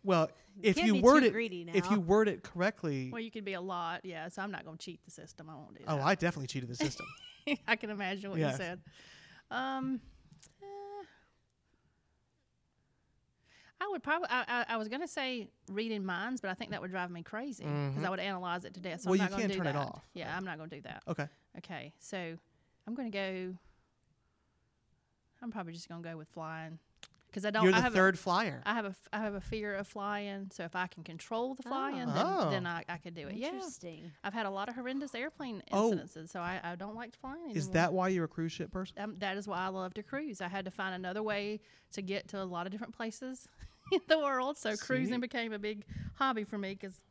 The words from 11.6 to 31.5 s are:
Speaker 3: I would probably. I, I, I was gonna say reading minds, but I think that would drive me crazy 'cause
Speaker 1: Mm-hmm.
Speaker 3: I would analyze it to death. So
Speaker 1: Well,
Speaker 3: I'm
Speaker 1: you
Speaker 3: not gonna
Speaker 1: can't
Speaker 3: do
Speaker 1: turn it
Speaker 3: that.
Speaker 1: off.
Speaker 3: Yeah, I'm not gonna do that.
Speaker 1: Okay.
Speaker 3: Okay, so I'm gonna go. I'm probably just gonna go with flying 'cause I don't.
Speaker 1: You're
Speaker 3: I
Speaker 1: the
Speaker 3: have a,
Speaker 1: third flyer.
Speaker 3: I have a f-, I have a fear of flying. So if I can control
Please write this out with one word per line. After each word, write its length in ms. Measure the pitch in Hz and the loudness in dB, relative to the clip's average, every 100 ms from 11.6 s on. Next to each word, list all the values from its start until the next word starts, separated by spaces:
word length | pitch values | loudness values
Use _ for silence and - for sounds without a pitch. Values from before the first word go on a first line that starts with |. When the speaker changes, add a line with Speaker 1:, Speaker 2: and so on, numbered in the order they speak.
| _ _ _ _ _ _ _ _ _ _ _ _ _ _ _ _ _ _ _ - - _ | _ _ _ _ _ _ _ _ _ _ _ _ _ _ _ _ _ _ _ -20 -20 _
Speaker 3:
I 80 | 392 | -2
would 120 | 370 | -2
probably. 260 | 277 320 359 | 2 0 2
I, 140 | 247 - | 0 2
I, 260 | 240 - | 0 0
I 20 | 226 | 0
was 120 | 214 | -2
gonna 200 | 254 339 | -4 -4
say 400 | - 262 254 196 _ - | -2 -2 -4 -8 _ -8
reading 360 | 196 226 214 | -4 -2 0
minds, 360 | 190 175 214 254 | 0 -2 -2 -2
but 100 | 196 | -4
I 40 | |
think 160 | 185 233 | -4 -4
that 100 | 202 | -6
would 100 | 185 | -4
drive 200 | 185 180 | -4 -4
me 120 | 175 | -6
crazy 420 | 165 214 277 214 | -8 -8 -6 -6
'cause 80 | 156 | -2
Speaker 1:
Mm-hmm. 340 | 147 143 135 185 | 0 0 0 0
Speaker 3:
I 40 | |
would 100 | 185 | 0
analyze 440 | 190 185 180 175 | -2 -2 -2 -4
it 100 | - | -6
to 60 | - | -8
death. 220 | 180 165 | -8 -4
So 80 | 180 | 4
Speaker 1:
Well, 40 | |
Speaker 3:
I'm 40 | 190 | 4
Speaker 1:
you 40 | |
Speaker 3:
not 60 | 277 | 4
gonna 100 | 294 | 2
Speaker 1:
can't 100 | 214 | 0
Speaker 3:
do 60 | 190 | 2
Speaker 1:
turn 80 | 160 | 2
it 60 | |
Speaker 3:
that. 40 | 143 139 | 0 -2
Speaker 1:
off. 200 | - - | -6 -14
Speaker 3:
Yeah, 200 | 180 139 170 | -10 -6 -6
I'm 80 | |
not 120 | 190 156 | -6 -8
gonna 120 | 160 | -10
do 100 | 147 | -12
that. 200 | - - - | -12 -12 -6
Speaker 1:
Okay. 200 | 160 147 _ _ - | -4 -4 _ _ -18
Speaker 3:
Okay, 340 | - 165 131 - | -10 -10 -10 -14
so 400 | - 190 170 165 _ _ _ _ - | -10 -6 -6 -10 _ _ _ _ -10
I'm 80 | |
gonna 160 | 240 240 | -6 -4
go. 440 | 196 190 185 185 185 - _ _ _ _ _ _ _ _ _ _ _ _ _ _ _ _ _ | -2 -2 -4 -6 -8 -14 _ _ _ _ _ _ _ _ _ _ _ _ _ _ _ _ _
I'm 80 | 247 | -10
probably 240 | 214 170 | -8 -8
just 140 | 170 - | -10 -12
gonna 140 | 170 | -12
go 140 | 170 165 | -10 -12
with 120 | 156 | -12
flying 500 | - 160 160 160 160 _ _ - _ _ | -10 -8 -8 -10 -12 _ _ -20 _ _
'cause 120 | - | -2
I 60 | 208 | 0
don't. 140 | 214 | 8
Speaker 1:
You're 100 | 185 | 10
Speaker 3:
I 20 | 220 | 10
Speaker 1:
the 60 | |
Speaker 3:
have 100 | 247 | 8
a, 40 | 208 | 8
Speaker 1:
third 220 | 190 185 | 8 6
flyer. 440 | - 180 220 131 | 4 4 4 0
Speaker 3:
I 80 | 208 | 0
have 140 | 233 208 | 0 0
a 20 | |
f-, 200 | 190 - | -6 -8
I 60 | 214 | -4
have 160 | 214 | -2
a 60 | 202 | -4
fear 320 | - 220 208 | -4 -4 -2
of 120 | 196 202 | -4 -6
flying. 640 | 214 202 208 202 196 190 | -4 -2 -2 -4 -6 -8
So 140 | - | -8
if 100 | 170 | -6
I 120 | 180 180 | -2 -4
can 180 | - | -4
control 500 | 160 165 - 226 247 | -12 -12 -6 -2 -2